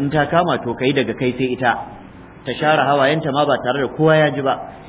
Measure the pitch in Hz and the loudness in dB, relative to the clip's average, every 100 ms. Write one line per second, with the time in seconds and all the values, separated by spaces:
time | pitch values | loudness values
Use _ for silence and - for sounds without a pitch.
0 | 139 151 143 170 175 127 123 117 127 139 | -2 0 2 2 0 -2 -4 -2 0 0
1 | 113 110 127 123 127 123 127 110 - - | -2 -2 -4 -2 -4 0 0 -2 -6 -16
2 | - - - - - 120 151 156 135 143 | -20 -20 -20 -14 -10 -2 2 2 2 2
3 | 135 156 151 139 143 123 120 131 127 - | 2 2 0 0 2 0 0 -2 -2 0
4 | 156 156 151 135 135 123 - - | 4 4 4 0 -2 -2 -6 -16